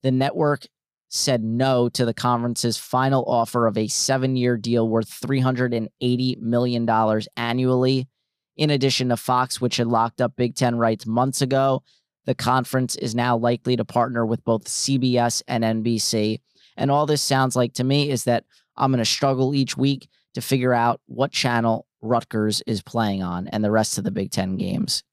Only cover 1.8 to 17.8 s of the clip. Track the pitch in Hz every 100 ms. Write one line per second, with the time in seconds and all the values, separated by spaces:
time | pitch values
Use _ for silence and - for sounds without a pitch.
1.8 | 120 - 120 110 123 120 120 117 120 110
2.8 | - 127 135 135 120 123 117 123 117 104
3.8 | 107 - - 135 131 127 123 120 113 117
4.8 | 113 113 107 - 120 139 131 123 123 117
5.8 | 107 _ 123 123 127 113 113 120 123 120
6.8 | 117 110 110 110 107 - 117 123 127 127
7.8 | 131 131 131 _ _ _ _ - 151 143
8.8 | 135 - 127 120 - 123 127 - 123 -
9.8 | 117 117 113 - 123 - 123 - 127 120
10.8 | 117 110 110 117 135 - 135 135 135 131
11.8 | _ _ _ _ - 127 123 127 120 131
12.8 | 127 - 120 117 120 120 120 120 - 123
13.8 | 110 123 117 120 113 117 - 110 - -
14.8 | - 135 127 123 120 - - 120 113 113
15.8 | 110 113 - 113 107 110 _ _ _ -
16.8 | 131 143 151 147 - 135 131 127 123 -